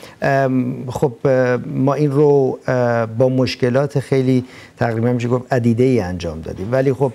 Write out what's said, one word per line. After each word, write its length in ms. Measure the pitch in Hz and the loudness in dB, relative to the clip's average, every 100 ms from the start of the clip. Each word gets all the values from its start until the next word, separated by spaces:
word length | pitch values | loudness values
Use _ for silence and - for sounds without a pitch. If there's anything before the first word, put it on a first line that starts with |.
| - - | -20 -6
ام، 720 | - 135 135 131 123 123 127 | 0 0 2 0 -2 -6 -8
خب، 220 | 117 151 117 143 | -2 -2 0 0
اه، 320 | 131 127 123 | 2 2 0
ما 360 | 156 139 135 | -4 -2 0
این 180 | 139 151 | 0 0
رو، 480 | 135 151 143 131 - - | 4 4 4 2 -2 -2
اه، 380 | 127 123 117 113 | 0 0 0 -2
با 240 | 113 127 | 0 0
مشکلات 680 | 131 123 - 123 123 143 139 | 2 -2 0 0 0 0 -2
خیلی 460 | - 135 131 127 127 - - - | -2 0 2 0 -2 -12 -14 -4
تقریباً 360 | 120 113 117 | -2 0 0
می‌شه 140 | 123 120 | 0 0
گفت 260 | 123 123 | -2 0
عدیده‌ای 460 | 131 117 113 131 123 | 0 2 2 2 2
انجام 420 | 90 90 85 80 | 0 -4 -8 -8
دادیم، 260 | 78 80 95 | -10 -10 -4
ولی 220 | 127 135 | 0 0
خب، 180 | 127 135 | 0 -2